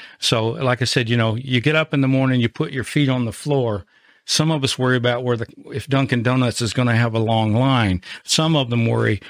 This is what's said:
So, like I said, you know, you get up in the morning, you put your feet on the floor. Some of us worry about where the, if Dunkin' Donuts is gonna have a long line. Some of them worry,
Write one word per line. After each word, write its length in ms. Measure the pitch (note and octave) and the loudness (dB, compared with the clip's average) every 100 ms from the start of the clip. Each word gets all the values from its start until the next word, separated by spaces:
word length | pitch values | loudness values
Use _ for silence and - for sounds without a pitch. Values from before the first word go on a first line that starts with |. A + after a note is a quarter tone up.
| - - | -18 -8
So, 300 | - A#2 A2+ | -2 0 -2
like 340 | A#2 C3 B2 | -2 -2 -2
I 40 | B2 | 0
said, 220 | C3+ A2+ | 0 0
you 100 | A#2+ | 0
know, 180 | A2+ A2 | 0 -2
you 260 | C3+ B2 | -2 -2
get 140 | C#3+ D#3 | 2 0
up 180 | D#3+ | 0
in 80 | D3 | 0
the 60 | C3 | 2
morning, 340 | C3 C3 B2 | 2 2 2
you 80 | A#2 | 0
put 220 | - D#3+ | -2 -6
your 120 | C3+ | -6
feet 240 | G#2+ D3+ C3+ | -4 0 0
on 180 | B2+ A#2 | 0 -4
the 60 | |
floor. 540 | - D3 C#3 A#2+ G2+ - _ _ _ - | -6 -2 0 0 -4 -8 _ _ _ -4
Some 220 | - D#3 | 0 0
of 140 | D#3 | 0
us 160 | C3 - | -2 0
worry 180 | B2+ B2+ | 0 2
about 260 | B2 A#2+ | 0 0
where 140 | B2 A#2 | -2 -2
the, 80 | A#2 - - | -4 -12 -12
if 160 | A#2+ - | -10 -2
Dunkin' 360 | C3+ C3+ B2 | 0 0 0
Donuts 360 | A#2+ C3 B2 - | 0 2 0 -2
is 140 | A#2 | -4
gonna 220 | - B2 A2+ | 0 2 2
have 180 | A#2 | 2
a 60 | A2+ | 0
long 340 | A2 A2+ A2 | 0 2 2
line. 480 | A2 C3+ B2+ G#2 F2+ - - | 2 2 2 2 0 -4 -12
Some 320 | - - D#3+ D#3 | -4 0 2 2
of 160 | A#2+ | 0
them 160 | A#2 A#2 | 0 0
worry, 340 | A#2 A2+ G2+ | 2 0 -2